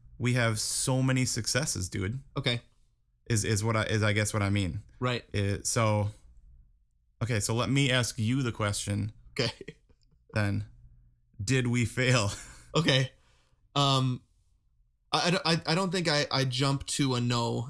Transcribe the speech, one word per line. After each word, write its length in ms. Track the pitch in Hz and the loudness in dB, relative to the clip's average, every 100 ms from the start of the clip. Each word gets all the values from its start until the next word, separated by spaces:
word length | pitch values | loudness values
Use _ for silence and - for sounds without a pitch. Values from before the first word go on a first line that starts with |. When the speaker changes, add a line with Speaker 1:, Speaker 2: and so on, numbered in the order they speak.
| - - | -20 -4
Speaker 1:
we 160 | 120 | 0
have 240 | 123 117 107 | 2 2 0
so 420 | - - - 131 | -2 -2 0 0
many 220 | 131 131 | 2 2
successes, 640 | 127 120 104 127 156 - 90 | 0 -2 -2 -2 -2 -4 -4
dude. 320 | - 92 131 - - | -4 -4 -6 -8 -6
Speaker 2:
Okay. 240 | 127 120 - _ _ _ _ _ - | -4 -4 -6 _ _ _ _ _ -2
Speaker 1:
Is, 160 | 117 | 0
is 180 | 104 107 | 2 0
what 120 | 113 110 | 0 0
I, 60 | |
is 180 | - 107 | 0 0
I 80 | 107 | 2
guess 200 | 104 107 | 2 0
what 100 | 110 | 0
I 60 | 98 | 0
mean. 300 | 101 92 104 - - | 0 0 -4 -12 -6
Speaker 2:
Right. 240 | 123 120 - | -4 -4 -4
Speaker 1:
It, 340 | 101 101 101 - | -2 -2 -2 -2
so, 440 | 123 110 107 101 - - - - - - _ _ _ _ _ | 0 2 2 0 -4 -18 -20 -20 -20 -20 _ _ _ _ _
okay, 180 | 107 113 | -2 -2
so 140 | 101 | 0
let 140 | 113 117 | 0 0
me 200 | 135 139 | 2 4
ask 260 | 127 117 - | 2 0 -2
you 240 | 110 135 | 0 0
the 100 | 123 | -2
question. 600 | - 104 104 - 101 107 - - - | -2 -2 -2 -4 -4 -4 -8 -12 -4
Speaker 2:
Okay. 140 | 117 - - - _ _ _ _ _ | -4 -4 -14 -20 _ _ _ _ _
Speaker 1:
Then, 300 | 110 101 101 104 - - - - _ _ - | -2 0 -2 -6 -14 -20 -20 -20 _ _ -10
did 240 | 101 131 123 | -2 0 2
we 180 | 123 | 2
fail? 460 | 110 - 127 123 104 - | 0 2 4 4 2 -2
<laughs> 40 | - - - | -12 -20 -4
Speaker 2:
Okay. 360 | - 165 131 131 - _ _ _ _ _ 143 | 0 2 2 0 -6 _ _ _ _ _ 2
Um, 460 | 139 135 131 123 - _ _ _ _ _ _ _ _ | 4 4 2 -2 -10 _ _ _ _ _ _ _ _
I, 240 | 156 175 185 | 0 2 0
I, 80 | 160 | 0
I, 80 | 165 - | 0 0
I 80 | |
don't 160 | 165 190 | 0 0
think 160 | 185 165 | 0 0
I, 180 | 147 143 | 0 0
I 140 | 131 | 0
jumped 420 | 135 123 139 139 - | 0 0 0 0 -2
to 220 | - 135 123 | -2 0 0
a 40 | |
no 480 | 120 120 117 120 123 | 0 0 0 -2 -6